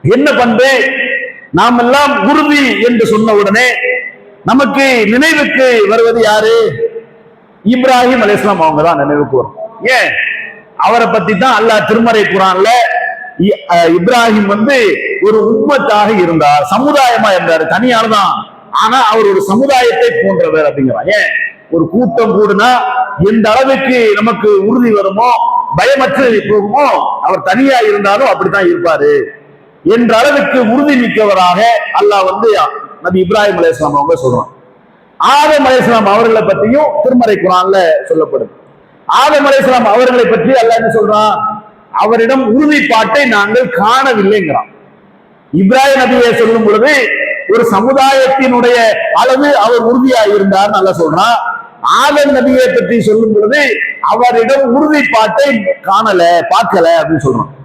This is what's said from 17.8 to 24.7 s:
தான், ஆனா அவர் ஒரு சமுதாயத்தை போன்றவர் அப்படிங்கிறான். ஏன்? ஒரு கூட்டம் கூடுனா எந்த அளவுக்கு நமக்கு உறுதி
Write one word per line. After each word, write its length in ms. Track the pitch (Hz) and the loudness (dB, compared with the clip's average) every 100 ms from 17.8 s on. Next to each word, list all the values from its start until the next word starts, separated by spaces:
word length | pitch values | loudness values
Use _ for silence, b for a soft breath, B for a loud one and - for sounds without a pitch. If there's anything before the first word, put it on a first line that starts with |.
| 247 233 226 214 | 0 0 0 0
தான், 160 | 185 147 - - - - | 0 -4 -10 -20 -8 -2
ஆனா 140 | 214 254 233 | 0 0 0
அவர் 200 | 220 208 | 2 2
ஒரு 80 | 190 - | 0 -2
சமுதாயத்தை 580 | 214 277 262 240 - 233 - | -2 2 2 2 2 0 0
போன்றவர் 460 | 190 185 165 156 151 | -2 0 0 0 0
அப்படிங்கிறான். 400 | 139 131 113 147 208 | 0 -2 -2 -2 -2
ஏன்? 120 | 180 - - - - 165 | -2 -4 -6 -12 -6 -4
ஒரு 100 | 160 | -2
கூட்டம் 400 | 214 247 - 220 190 | -2 -2 0 0 0
கூடுனா 340 | 208 202 233 247 - - 254 - 190 | 0 2 0 0 -2 -4 -6 -2 0
எந்த 160 | 226 214 | 2 2
அளவுக்கு 460 | 226 269 262 262 254 220 202 | 2 2 0 0 0 2 0
நமக்கு 300 | 214 - 214 196 | -2 0 0 2
உறுதி 220 | 202 | 0